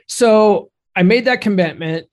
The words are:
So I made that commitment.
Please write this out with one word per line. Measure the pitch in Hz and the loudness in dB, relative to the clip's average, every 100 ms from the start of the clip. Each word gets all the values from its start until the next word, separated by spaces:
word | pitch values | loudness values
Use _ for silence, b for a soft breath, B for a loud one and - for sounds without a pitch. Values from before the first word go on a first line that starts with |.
| B | B
So | - 233 214 214 202 - _ _ 190 | -2 2 4 4 0 -4 _ _ -2
I | |
made | 180 233 247 | 2 2 0
that | 247 | -2
commitment. | 226 190 165 - 165 160 160 | -2 -2 -2 -6 -8 -8 -10